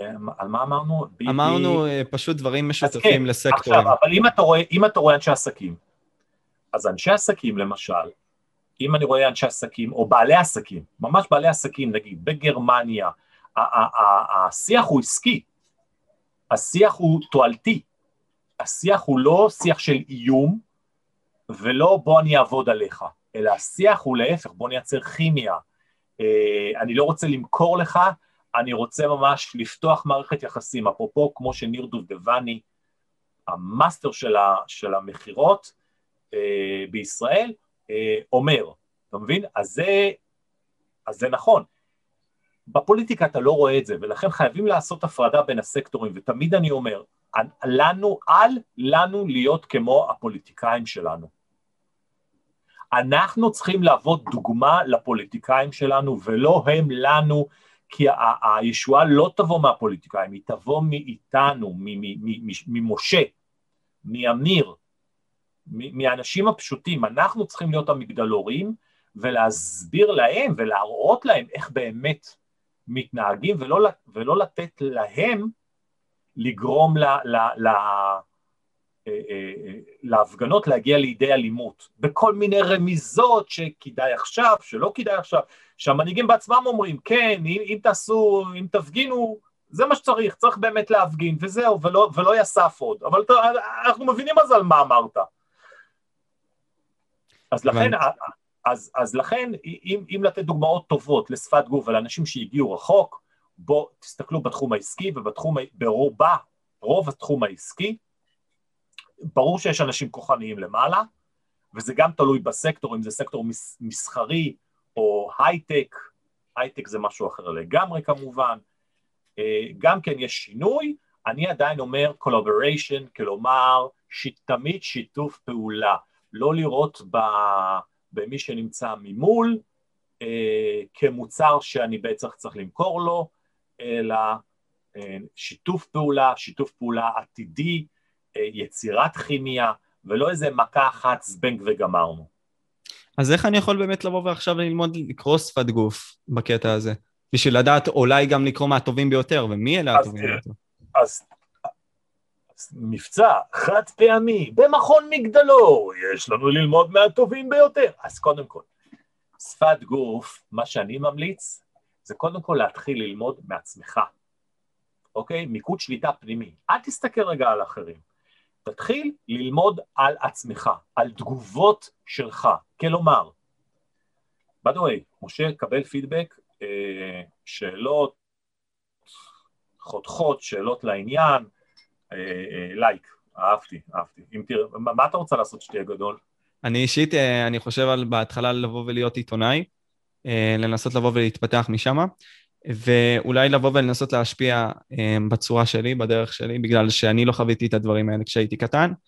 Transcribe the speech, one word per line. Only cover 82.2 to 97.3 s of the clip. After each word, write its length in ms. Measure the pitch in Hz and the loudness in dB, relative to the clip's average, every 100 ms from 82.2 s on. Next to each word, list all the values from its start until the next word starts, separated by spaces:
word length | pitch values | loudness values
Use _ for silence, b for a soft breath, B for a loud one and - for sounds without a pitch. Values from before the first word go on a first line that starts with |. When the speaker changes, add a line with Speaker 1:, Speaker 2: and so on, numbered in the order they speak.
| 220 | 2
Speaker 1:
מיני 280 | 202 208 202 | 2 0 2
רמיזות 880 | 185 190 175 165 - - 247 226 202 | 2 2 0 -2 -4 2 4 4 0
שכדאי 640 | - 160 - 135 117 131 | -8 -10 -10 -14 -4 -2
עכשיו, 440 | 117 - - 233 214 | -2 -6 2 4 2
שלא 320 | - 220 202 | 0 -4 -4
כדאי 200 | 208 214 | -4 -4
עכשיו, 260 | 190 160 156 - b b b | -4 0 -2 -2 b b b
שהמנהיגים 500 | - 139 165 190 233 | -2 0 0 0 2
בעצמם 360 | 226 - 240 254 | 2 4 2 2
אומרים, 320 | 226 196 143 | -2 -2 -4
"כן, 440 | - 233 233 196 160 | -2 0 2 0 -4
אם, 160 | 190 202 | -6 -6
אם 100 | 208 | -2
תעשו, 640 | 220 196 - 220 214 196 190 180 | 0 0 0 2 4 2 -2 -8
אם 80 | 185 | -4
תפגינו, 640 | 208 147 180 269 254 233 214 _ _ _ | -4 -2 -4 -2 -2 -4 -6 _ _ _
זה 160 | 156 262 | -2 0
מה 100 | 240 | 0
שצריך, 380 | - 226 214 | 0 0 0
צריך 240 | - 240 208 | 2 0 2
באמת 320 | 220 214 214 | -2 -2 2
להפגין, 460 | 214 175 156 170 156 | 2 2 0 -4 -2
וזהו, 420 | 185 202 240 196 | -4 0 0 2
ולא, 280 | 165 185 208 | 2 4 4
ולא 260 | 147 185 220 | 4 2 4
יסף 360 | 196 - 170 - | 2 2 0 0
עוד." 220 | 120 107 | -6 -4
אבל 200 | - 190 | 0 2
אתה, 120 | 214 247 226 240 214 226 240 | 4 4 4 0 -4 -4 0
אנחנו 200 | 240 254 | 0 0
מבינים 320 | 233 277 311 | -2 2 4
אז 120 | 285 | 6
על 120 | 233 | 6
מה 180 | 180 151 | 6 6
אמרת. 360 | 135 120 117 107 95 _ _ b b b b b _ _ _ _ _ _ _ _ _ _ _ _ _ | 6 4 2 -4 -6 _ _ b b b b b _ _ _ _ _ _ _ _ _ _ _ _ _